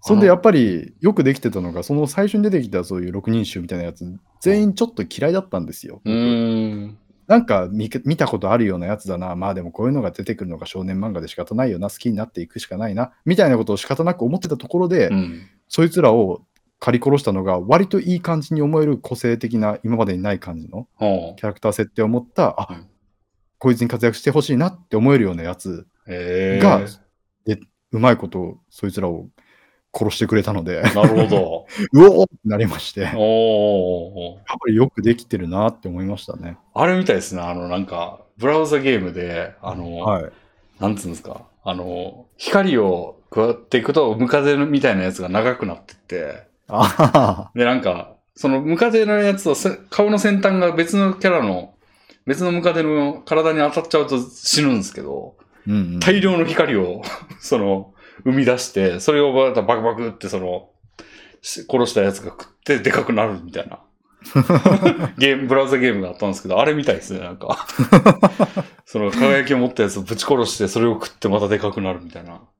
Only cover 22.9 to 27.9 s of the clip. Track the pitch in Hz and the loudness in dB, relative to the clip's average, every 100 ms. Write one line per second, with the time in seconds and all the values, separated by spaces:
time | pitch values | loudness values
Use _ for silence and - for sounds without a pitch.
22.9 | _ _ _ _ _ _ _ 131 117 120 | _ _ _ _ _ _ _ 0 2 0
23.9 | 120 117 110 - 147 143 131 175 190 _ | 0 0 0 0 0 0 0 0 -4 _
24.9 | 110 120 139 101 87 82 90 95 82 82 | 2 4 4 2 -2 -8 -10 -10 -12 -14
25.9 | _ - 90 87 131 190 196 196 120 104 | _ -14 -10 -4 -2 0 4 6 4 0
26.9 | - _ _ _ _ - 104 - _ _ | -12 _ _ _ _ -6 -6 -6 _ _